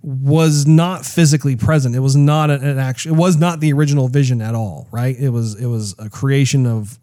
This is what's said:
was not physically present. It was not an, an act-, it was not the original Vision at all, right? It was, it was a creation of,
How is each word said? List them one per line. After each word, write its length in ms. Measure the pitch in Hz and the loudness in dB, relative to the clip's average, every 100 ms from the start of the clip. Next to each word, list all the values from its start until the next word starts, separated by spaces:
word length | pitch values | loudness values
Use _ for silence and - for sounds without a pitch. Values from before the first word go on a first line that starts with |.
was 640 | - 131 135 156 160 147 143 | -8 -4 0 2 2 2 4
not 380 | 156 175 185 | 4 4 -4
physically 520 | 131 - 160 147 143 123 | -6 0 2 2 0 -2
present. 400 | - 156 131 120 | 0 0 0 -2
It 20 | |
was 140 | 135 | 0
not 360 | 139 143 151 151 | 2 2 2 0
an, 120 | 143 | 0
an 140 | 139 135 | -2 -4
act-, 260 | 131 127 | -4 -6
it 80 | 156 | -2
was 240 | 160 175 165 | 0 2 2
not 220 | 170 165 | 0 0
the 120 | 156 | 0
original 340 | 143 151 143 127 | 2 2 2 0
Vision 320 | 135 135 123 | 0 0 0
at 140 | 110 | -2
all, 320 | 113 107 76 - | -4 -6 -10 -12
right? 260 | 127 127 127 | -6 -4 -2
It 120 | 135 | -2
was, 240 | 120 113 104 | -2 -4 -6
it 100 | 123 | -6
was 280 | 117 104 92 | -4 -6 -10
a 100 | 110 | -16
creation 580 | - 135 139 135 143 123 | -6 0 2 2 2 0
of, 320 | 113 104 117 | -2 -6 -14